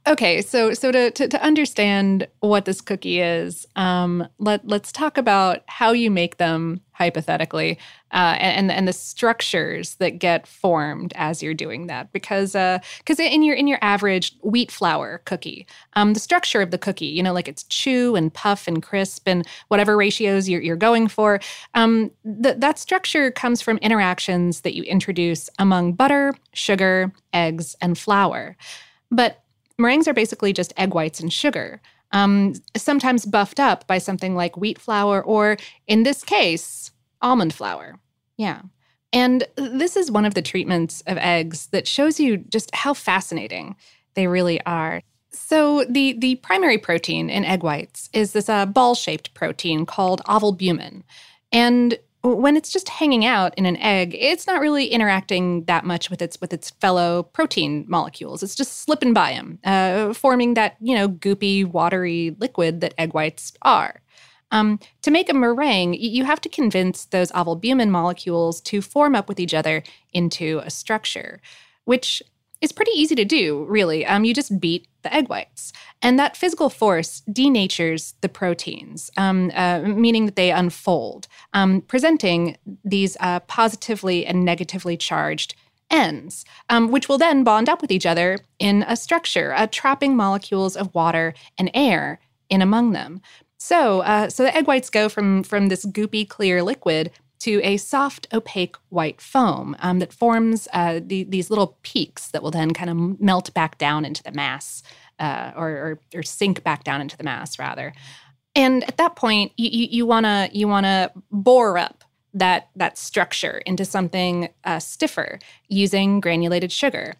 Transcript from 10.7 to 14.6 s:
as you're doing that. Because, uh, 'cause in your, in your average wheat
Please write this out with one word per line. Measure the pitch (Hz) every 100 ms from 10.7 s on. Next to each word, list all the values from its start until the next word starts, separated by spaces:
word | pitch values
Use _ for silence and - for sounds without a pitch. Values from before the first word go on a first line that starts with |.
| 165 151 143 175
as | - 156 165
you're | 156
doing | 160 156 123 175
that. | 127 -
Because, | 196 - 196 196 196
uh, | 185 180 - - -
'cause | 311
in | 330 302
your, | 302
in | 285 285
your | 277
average | 208 202 202 185 - -
wheat | 220 233